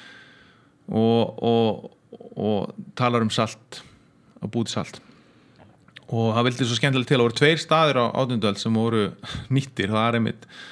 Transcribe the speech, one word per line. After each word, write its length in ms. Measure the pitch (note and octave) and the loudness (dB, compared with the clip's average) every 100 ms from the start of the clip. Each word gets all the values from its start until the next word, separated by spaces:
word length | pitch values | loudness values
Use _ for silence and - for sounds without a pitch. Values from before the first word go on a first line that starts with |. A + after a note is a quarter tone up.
| - - - - - _ _ _ - | -20 -20 -20 -20 -20 _ _ _ -6
og, 480 | G#2 A2+ A#2 A2 - | 0 2 2 0 -2
og, 460 | A#2 A#2 A2+ G2+ - - _ - - | 0 2 2 -2 -10 -20 _ -20 -14
og 380 | - G#2 G#2 - - - | -6 -2 -2 -4 -10 -14
talar 280 | - B2 A#2+ | -2 0 2
um 80 | A2 | 0
salt, 520 | - A2 - _ - - - _ _ _ - | 0 -2 -4 _ -20 -20 -20 _ _ _ -14
að 160 | G#2 A#2 | -6 -4
búa 80 | |
til 140 | G#2+ A2+ | -4 -4
salt. 240 | D#2+ - - - _ _ _ _ - _ - - - | -8 -12 -20 -20 _ _ _ _ -20 _ -20 -20 -6
Og 240 | A#2 A2+ | -2 0
það 140 | A2 B2 | 2 0
vildi 180 | A#2+ A#2+ | 0 -2
svo 140 | A#2+ | 0
skemmtilegt 320 | C#3 C3 B2 | 0 0 2
til, 80 | C3+ | 4
það 60 | A#2 | 4
voru 100 | A2+ | 4
tveir 220 | D3 D#3+ | 2 2
staðir 400 | - D#3+ D#3 C3 | 2 2 4 2
á 40 | A#2 | 2
átjándu 400 | - B2+ A#2+ G#2 | 0 0 0 0
öld 80 | G2+ | 0
sem 160 | A2+ | -2
voru 300 | A2 A2+ A2+ G2 - - | 0 2 2 0 -4 -12
<laughs> 240 | - - | -12 -2
nýttir, 380 | C3 - - G2 | -2 -2 -4 -2
það 160 | G#2+ A2+ | 2 2
er 100 | A#2 | 2
einmitt 300 | A2 - - - - | 0 -4 -14 -20 -20